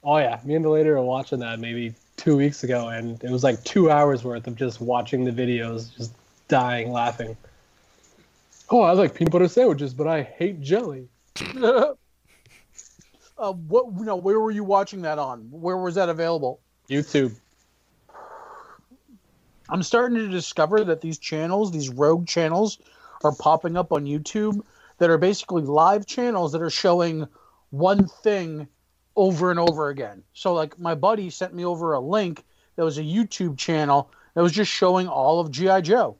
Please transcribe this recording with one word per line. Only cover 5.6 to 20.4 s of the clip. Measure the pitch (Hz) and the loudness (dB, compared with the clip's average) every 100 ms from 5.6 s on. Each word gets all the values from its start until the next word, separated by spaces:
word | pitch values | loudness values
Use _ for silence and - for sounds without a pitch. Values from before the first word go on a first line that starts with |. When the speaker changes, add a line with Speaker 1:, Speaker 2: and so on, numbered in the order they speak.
| 117 113 113 - | -4 -8 -12 -12
Speaker 1:
just | 113 - _ _ _ | -12 -12 _ _ _
dying | 139 123 123 117 | 0 2 -2 -4
laughing. | 123 120 117 113 110 - _ _ _ _ _ _ _ _ _ _ _ _ | -2 -2 -4 -10 -12 -18 _ _ _ _ _ _ _ _ _ _ _ _
"Oh, | 247 | 4
I | 190 | 6
like | 185 180 - | 6 4 2
peanut | 165 | 0
butter | 175 180 | 4 2
sandwiches, | - 247 147 143 | 4 4 2 -4
but | 123 151 | -4 -2
I | 160 | -2
hate | 131 - 175 185 | -4 -4 -6 -4
jelly." | 139 190 233 139 127 _ _ - | -2 -2 -2 -10 -16 _ _ -14
Speaker 2:
<laughs> | - 262 233 254 285 269 _ _ _ _ _ _ _ _ - _ _ _ _ - | -12 -2 2 4 2 -2 _ _ _ _ _ _ _ _ -20 _ _ _ _ -8
Uh, | 214 | -6
what, | 185 160 214 247 185 | -6 0 0 0 -6
you | 220 | -6
know, | 190 | -4
where | 180 214 | 0 2
were | 220 | 0
you | 208 | -2
watching | 202 196 196 196 | 2 2 2 -4
that | 170 151 | -6 -4
on? | 135 120 113 | -4 -8 -14
Where | 147 170 185 | -8 -4 -2
was | 185 175 | -2 0
that | 180 | 0
available? | 165 165 165 131 - _ _ _ | 0 -2 -2 -2 -6 _ _ _
Speaker 1:
YouTube. | 139 147 147 135 107 _ _ _ _ _ _ _ - - - - - - - _ 254 _ 240 _ _ _ _ _ | -4 0 0 0 -2 _ _ _ _ _ _ _ -20 -20 -20 -20 -20 -20 -20 _ _ _ -20 _ _ _ _ _
Speaker 2:
I'm | 180 | -6
starting | 170 233 247 233 | 0 2 2 0
to | 214 | -2
discover | 185 | -6